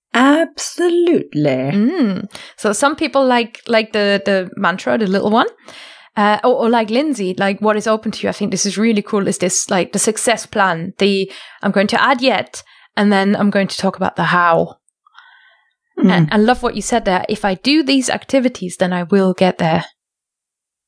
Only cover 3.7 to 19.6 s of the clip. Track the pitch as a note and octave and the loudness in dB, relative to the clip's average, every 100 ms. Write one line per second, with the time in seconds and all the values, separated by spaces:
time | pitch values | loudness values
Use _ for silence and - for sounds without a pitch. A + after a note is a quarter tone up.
3.7 | A3+ A3 A3 G3+ G3+ G3+ F#3+ F#3 - F#3+ | 0 0 0 0 0 0 -2 -2 -2 -2
4.7 | F#3 - A#3+ G3+ G3 G#3 A3 G4 - - | -2 -2 0 0 0 0 2 0 -4 -20
5.7 | - - - - - G#3 G#3 A#3+ B3+ A3+ | -20 -20 -20 -10 -2 0 2 2 0 2
6.7 | A#3+ A3 A#3 D#4 A3+ F#3 F#3 G3 G3+ G#3+ | 0 0 -2 -2 -2 -4 -2 -2 -2 -2
7.7 | G#3+ G#3+ G#3+ A3 - G3 F3+ G3+ F#3 G#3 | 0 0 -2 -4 -6 -6 -4 -4 -2 -2
8.7 | F3+ A3+ G#3 G#3 G#3 G3 G3+ F#3+ - - | 0 0 0 0 -2 -2 -2 -2 -2 -2
9.7 | G3 E3+ G3 - A3 - G#3+ - G#3+ F#3+ | -2 -2 -2 -2 0 0 -2 -2 0 0
10.7 | E3 F3+ - G3+ G3 F#3+ - - - G3+ | 0 -6 -2 0 0 -2 -8 -20 -8 -2
11.7 | G3 G3+ A3+ A#3+ C4+ B3+ G3+ - - - | 0 2 2 2 2 0 0 -4 -12 -20
12.7 | _ _ - G#3 G3 G3 G3+ G3+ G3+ G3 | _ _ 0 2 2 2 2 2 0 -2
13.7 | - F#3+ F3+ F3+ - E3+ F3 F3 E3 E3+ | -2 -4 -2 -4 -2 0 2 4 2 0
14.7 | - _ _ _ _ - - _ _ _ | -6 _ _ _ _ -20 -20 _ _ _
15.7 | _ _ - A#3 E3 D#3 G#3+ A3 B3 - | _ _ 0 2 4 2 2 2 2 -2
16.7 | - - A#3 G3+ F3+ - G#3 G3+ F#3+ B3+ | -6 -2 -2 0 -2 -2 -4 -2 -2 0
17.7 | D4+ C4+ C4+ B3+ - - C4+ B3 B3 F3+ | 2 2 0 0 -4 0 0 0 -2 -8
18.7 | - F3+ F3+ F3 G3+ F#3+ F3+ F#3 - | -4 -2 -2 0 2 2 2 0 2